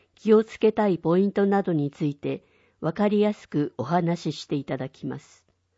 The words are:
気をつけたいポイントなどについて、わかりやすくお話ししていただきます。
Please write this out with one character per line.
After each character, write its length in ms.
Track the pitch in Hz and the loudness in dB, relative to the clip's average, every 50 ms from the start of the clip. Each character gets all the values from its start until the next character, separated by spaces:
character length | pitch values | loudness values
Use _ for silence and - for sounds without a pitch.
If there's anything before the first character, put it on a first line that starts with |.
| _ _ _ | _ _ _
気 180 | _ - 208 214 | _ 2 4 4
を 100 | 214 220 | 4 4
つ 160 | - - - | 2 -2 0
け 120 | - 214 | 0 0
た 160 | 214 - 214 202 | 2 2 0 0
い 100 | 180 165 | 0 0
ポ 180 | - 160 170 | 0 2 2
イ 80 | 185 202 | 2 2
ン 60 | 202 | 2
ト 140 | 190 208 202 | 2 0 2
な 180 | 196 202 202 196 | 2 2 0 0
ど 100 | 185 175 | 0 0
に 160 | 151 143 143 | -2 -2 -4
つ 160 | - - 165 | -4 -4 -4
い 80 | 147 143 | -4 -4
て、 320 | - - 139 135 - - _ _ _ _ _ _ _ | -4 -6 -6 -6 -8 -10 _ _ _ _ _ _ _
わ 120 | - 156 170 | -6 -4 -2
か 140 | - 208 | 0 0
り 120 | 208 208 208 | 2 2 2
や 140 | 208 208 208 | 2 0 -2
す 160 | - - - | -4 -8 -6
く 240 | - 147 147 - - | -4 -2 -2 -2 -4
お 60 | - 113 | -8 -4
話 480 | 131 175 180 170 165 180 170 - 160 147 | -2 0 0 0 0 -2 -2 -4 -6 -6
し 80 | - | -8
し 40 | - | -8
て 100 | - 156 | -6 -6
い 80 | 143 139 | -6 -4
た 140 | - 147 | -6 -8
だ 120 | 131 131 131 | -8 -8 -10
き 180 | - - - | -12 -10 -10
ま 100 | 151 - | -10 -10
す。 240 | 147 - - - _ _ _ _ _ _ _ _ | -10 -14 -20 -20 _ _ _ _ _ _ _ _